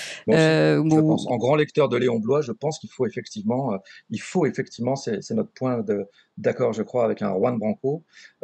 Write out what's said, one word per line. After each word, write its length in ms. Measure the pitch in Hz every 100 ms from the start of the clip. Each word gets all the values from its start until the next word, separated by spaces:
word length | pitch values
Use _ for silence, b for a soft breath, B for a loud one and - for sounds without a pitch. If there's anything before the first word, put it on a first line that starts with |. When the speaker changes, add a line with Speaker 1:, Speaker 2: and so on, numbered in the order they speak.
| B B -
Speaker 1:
Moi 80 | 165
aussi, 100 | 160
Speaker 2:
Euh, 380 | 156 156 147 156
Speaker 1:
je 80 | 156
Speaker 2:
ou 100 | 156
Speaker 1:
pense, 180 | 156 -
en 120 | 120
grand 180 | 120 151
lecteur 340 | 151 - 135
de 80 | 120
Léon 220 | 123 117
Bloy, 240 | 110 143
je 80 | 151
pense 260 | 110 147 156
qu'il 140 | -
faut 160 | - 202
effectivement, 680 | 127 - - 104 123 135
euh, 40 | 98 B B -
il 100 | 101
faut 240 | - 185 139
effectivement, 500 | - 127 - 120 135
c'est, 280 | - 107
c'est 100 | -
notre 180 | 110 107
point 280 | - 127 120
de, 240 | 107 101 95 b b -
d'accord, 340 | 117 127 123
je 120 | 110
crois, 220 | 104 123 110
avec 180 | 107
un 100 | 101
Juan 240 | 95 120 117
Branco, 460 | 107 101 131 156 b b b _